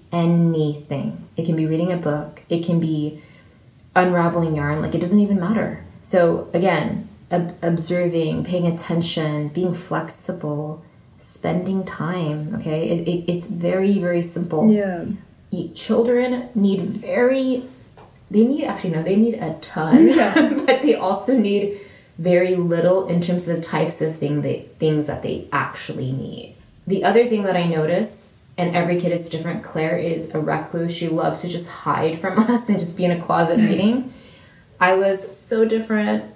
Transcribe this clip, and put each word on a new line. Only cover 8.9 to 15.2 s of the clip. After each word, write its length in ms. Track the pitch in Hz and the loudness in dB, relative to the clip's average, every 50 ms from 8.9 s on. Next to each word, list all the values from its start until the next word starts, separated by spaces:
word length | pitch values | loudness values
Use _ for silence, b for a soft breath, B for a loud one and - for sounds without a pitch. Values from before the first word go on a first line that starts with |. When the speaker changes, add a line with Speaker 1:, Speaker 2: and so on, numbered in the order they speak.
| 170 170 170 - - 165 156 151 151 147 151 143 | -2 -2 -2 -2 -2 -2 -2 -2 -2 -4 -4 -4
Speaker 1:
being 260 | - 175 185 180 170 | -2 -2 -2 -2 -2
flexible, 1120 | - - - 160 160 160 165 - - - - 180 175 - 151 147 147 151 151 160 160 b b b b b b b - | -4 -6 -6 -6 -6 -4 -6 -10 -8 -8 -8 -8 -6 -6 -6 -6 -6 -6 -8 -10 -12 b b b b b b b -16
spending 680 | - - - - - 165 165 180 180 196 190 190 185 | -14 -12 -10 -6 -4 -2 -2 -2 -2 -2 -2 -4 -4
time, 680 | - - - 151 160 185 180 165 151 151 151 151 160 220 | -6 -8 -6 -6 -4 -4 -4 -4 -4 -4 -4 -6 -6 -8
okay? 320 | - - 160 156 160 165 - | -6 -4 -4 -2 -2 0 -2
It, 180 | 170 170 170 170 | -2 -2 -2 -2
it, 240 | 170 175 - - | -4 -2 -2 -4
it's 140 | 170 175 - | -4 -4 -6
very, 520 | - 175 170 170 175 180 190 190 202 202 180 | -8 -6 -4 -2 0 0 2 2 2 2 2
very 240 | 175 175 175 170 | 2 0 0 0
simple. 480 | 170 - - 175 170 - 160 151 220 220 | -2 -2 -4 -6 -4 -2 0 4 4 4
Speaker 2:
Yeah. 320 | 214 208 202 190 180 170 165 170 - - | 4 4 2 -2 -4 -6 -6 -8 -8 -10